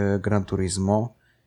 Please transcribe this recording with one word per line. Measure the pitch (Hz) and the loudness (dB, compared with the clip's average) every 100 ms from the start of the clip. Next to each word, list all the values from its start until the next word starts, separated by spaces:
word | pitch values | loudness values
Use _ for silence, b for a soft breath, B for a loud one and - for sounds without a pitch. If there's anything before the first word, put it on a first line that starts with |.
| 101 101 | 0 0
e, | |
Gran | 101 104 95 | 0 0 0
Turismo. | 95 92 95 95 107 117 - _ _ | -2 -2 0 0 0 0 -8 _ _